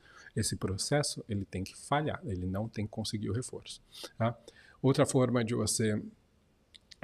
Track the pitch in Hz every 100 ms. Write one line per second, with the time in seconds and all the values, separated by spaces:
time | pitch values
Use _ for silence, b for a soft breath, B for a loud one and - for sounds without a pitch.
0 | B B B 110 107 - 98 98 - 143
1 | 143 - - 101 95 92 98 - - 143
2 | 151 - 156 90 92 95 113 - 104 -
3 | 104 104 107 107 - - - - B B
4 | B - 113 120 B B B B 131 135
5 | 135 135 123 120 110 117 107 - 110 104
6 | - - _ _ _ _ _ - _ -